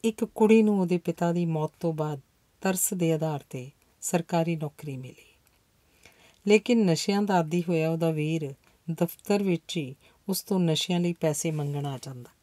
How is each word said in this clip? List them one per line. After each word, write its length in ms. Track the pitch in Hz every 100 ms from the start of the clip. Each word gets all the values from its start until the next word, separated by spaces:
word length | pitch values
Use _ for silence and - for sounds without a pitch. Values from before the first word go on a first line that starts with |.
ਇੱਕ 220 | 226 220 214
ਕੁੜੀ 380 | - 214 220
ਨੂੰ 180 | 214 202
ਉਹਦੇ 160 | 180 180
ਪਿਤਾ 360 | 175 170 170
ਦੀ 120 | 175 170
ਮੌਤ 260 | 160 156 _
ਤੋਂ 140 | 170
ਬਾਅਦ 260 | 156 151 147 - _ _ _
ਤਰਸ 320 | 190 190 -
ਦੇ 200 | 190 170
ਆਧਾਰ 260 | 160 160 156
'ਤੇ 320 | - 135 127 _ _ _
ਸਰਕਾਰੀ 540 | - 175 170 170 165 165
ਨੌਕਰੀ 420 | 151 - 147 135
ਮਿਲੀ, 360 | 127 - - _ _ _ _ _ _ _ - _ - _ -
ਲੇਕਿਨ 380 | 214 208 240 196
ਨਸ਼ਿਆਂ 360 | 160 - 202
ਦਾ 180 | 208 185
ਆਦੀ 240 | 160 175 165
ਹੋਇਆ 220 | 170 160
ਉਹਦਾ 220 | 165 165
ਵੀਰ 420 | 156 151 160 147 135 _ _ -
ਦਫ਼ਤਰ 520 | 165 170 - - 202
ਵਿੱਚ 340 | 196 165 - 175
ਹੀ 180 | 135 143 _ _ -
ਉਸ 120 | 185
ਤੋਂ 180 | - 190
ਨਸ਼ਿਆਂ 400 | 175 156 - 175
ਲਈ 140 | 175
ਪੈਸੇ 380 | 170 160 151 170
ਮੰਗਣ 340 | 151 143 143 143
ਆ 140 | 131
ਜਾਂਦਾ। 280 | - 127 117 _